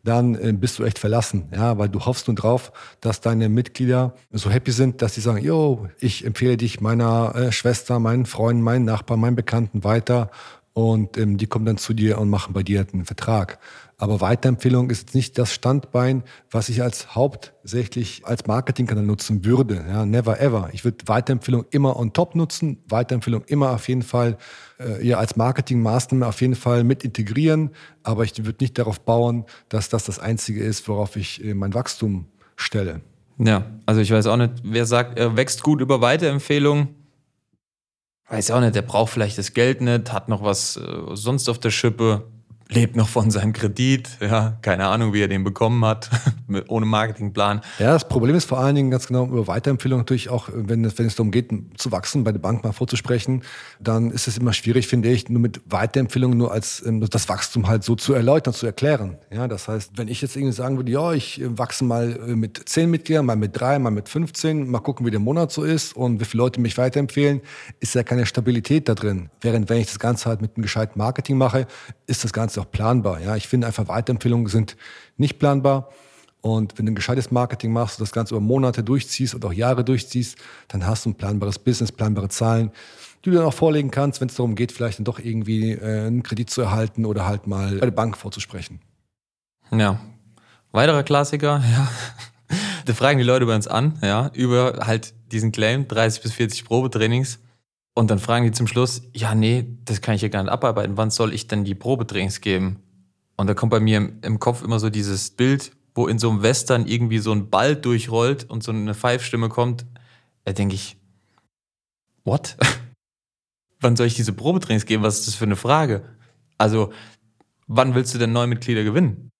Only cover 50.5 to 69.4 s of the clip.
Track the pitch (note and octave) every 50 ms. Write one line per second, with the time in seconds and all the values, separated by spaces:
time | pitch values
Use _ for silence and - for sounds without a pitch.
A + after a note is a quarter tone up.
50.5 | G2+ A#2 G#2+ G2 A#2 A2+ A2+ A2 G#2+ - A#2 A2 G2 - A2+ G#2 G2 B2 B2 -
51.5 | A2+ F#2+ - - - - - B2+ A2 F#2 F#2+ - - D3 A2+ A2 G#2 G2 - F#2+
52.5 | A2+ G#2+ - A2 G2+ - B2 A#2 - A#2 - B2+ B2 A#2+ - - C3 B2+ - -
53.5 | - - - - - _ G2+ A2+ A2 A2+ A#2 A#2 - A#2 - B2 G#2 A#2+ B2 B2
54.5 | G#2+ - - A#2 A#2 C3 A2+ - - A#2+ G#2+ A#2 A#2+ G#2 - - A#2+ A#2 A#2 A2+
55.5 | - - _ - G#2 F#2+ G#2+ A2 - C#3 C3 A2 - C3 B2+ B2+ B2 A#2 A#2+ A#2
56.5 | G#2 A2 G#2 - - - - A#2 A2+ A2 A2 G#2 - A2 - - F#2 F#2 - -
57.5 | - A#2+ G2 F#2 A2+ G#2+ - - A#2 - - - C3+ B2+ A#2 B2 D3 D#3 - C3
58.5 | A2 - - A2+ G2 - C3 D3 D3+ A#2 G#2 F#2 F#2 - _ _ G2+ A2 B2 B2
59.5 | A2 F#2+ - - A2 G#2+ G#2 - - - A#2 G#2+ A#2+ - D3 C3 - C#3 C#3 C3+
60.5 | A2+ G#2+ B2 C3 C3+ B2+ B2+ B2+ B2 C#3 D#3+ E3+ E3 C#3+ - - - C3+ C3 B2
61.5 | A#2 G#2 A#2+ - - - C3+ B2 A#2 A#2 A#2+ A#2+ A#2 G#2+ A2+ A#2+ A#2+ A2+ A2+ G#2+
62.5 | - - - - - D#3+ E3 E3+ E3 D#3 - - D#3+ D#3 C#3+ A#2+ A2 G#2+ G#2+ G2
63.5 | - - B2 C3 C#3+ C#3+ B2+ A#2 G#2+ G#2 G2 - - D#3 E3 D#3 - - - D#3+
64.5 | D#3 D3+ C#3 B2+ B2 A2+ - D3 C3 - B2 A#2 G#2+ G#2 G#2 A#2+ D3 E3+ E3+ C#3+
65.5 | - D3+ D3+ D#3 E3 D3+ - - - - B2+ B2 A#2 G#2 A2+ - - A#2 A#2+ B2+
66.5 | - B2 A#2+ A2+ - - B2+ B2+ B2 C#3+ C#3+ - - C#3+ C#3+ D3 C#3+ C3 - -
67.5 | - - - - - _ - - - B2 A#2 - B2 B2 A#2+ - - B2 G#2+ B2
68.5 | B2 A#2 G#2+ - C#3+ D#3 - - A2 F#2+ - G#2 G2 F#2 E2+ D#2+ _ _